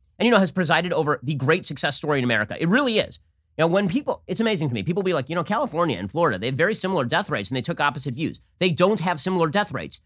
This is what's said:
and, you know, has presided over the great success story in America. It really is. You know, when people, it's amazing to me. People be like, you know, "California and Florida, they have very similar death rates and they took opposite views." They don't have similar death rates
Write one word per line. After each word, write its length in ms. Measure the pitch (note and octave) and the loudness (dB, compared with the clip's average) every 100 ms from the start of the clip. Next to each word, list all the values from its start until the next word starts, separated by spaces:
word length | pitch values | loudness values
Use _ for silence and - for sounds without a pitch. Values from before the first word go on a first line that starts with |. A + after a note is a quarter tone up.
| _ - | _ 0
and, 80 | A3 | 4
you 60 | |
know, 80 | G#3+ | 4
has 120 | F#3 | 4
presided 420 | F#3 D#3+ E3 F3 | 0 2 2 2
over 260 | D#3+ D3 C#3+ | 0 0 0
the 140 | B2+ C#3+ | -2 -2
great 300 | C3 F3+ - | 2 2 0
success 320 | D3 D#3+ C#3+ | -2 -2 -2
story 220 | D3+ C#3+ | 0 0
in 40 | |
America. 320 | B2 A2 G#2 - | 2 2 0 -2
It 120 | E3 | 2
really 300 | A#3+ C4+ G#3+ | 2 2 2
is. 200 | - - _ _ _ - | 0 -6 _ _ _ 0
You 60 | |
know, 40 | E3 | 2
when 220 | F#3+ G3 | 2 2
people, 340 | A3+ C#4+ - - | -2 -2 -6 -6
it's 140 | F#3 | -2
amazing 300 | A3+ F#3+ D3+ | 0 0 -2
to 40 | |
me. 100 | A#2 | -2
People 200 | A#2 F#3+ | -2 -2
be 100 | F#3 | 0
like, 140 | D#3+ C3+ | -2 -2
you 80 | E3+ | -4
know, 80 | |
"California 540 | - G#3+ C#4+ D#3 E3+ F2+ | -2 -2 -2 -2 0 -2
and 120 | F#2+ | -4
Florida, 300 | D#3+ D#3+ F#2 | 0 0 0
they 60 | A#2+ | -4
have 100 | C3 | 0
very 180 | F3+ | 0
similar 300 | A3+ F#3+ F3+ | 0 0 0
death 260 | A#2+ E3 G3+ | 0 -2 -2
rates 200 | B2 G2 | -4 -4
and 80 | B2+ | -4
they 40 | |
took 200 | C#3+ E3 | -4 0
opposite 320 | C#3+ C#3+ C#3+ | 0 0 -6
views." 260 | A#2 C3 - _ - | -4 -6 -6 _ -2
They 100 | F#3 | 0
don't 320 | D#3 F#3 G#3+ | 4 4 4
have 180 | F3 D#3+ | -2 -2
similar 300 | F#3 F#3 D#3+ | -2 0 2
death 240 | G3+ G3+ | 0 -2
rates 260 | A#2+ D2+ - | -6 -8 -14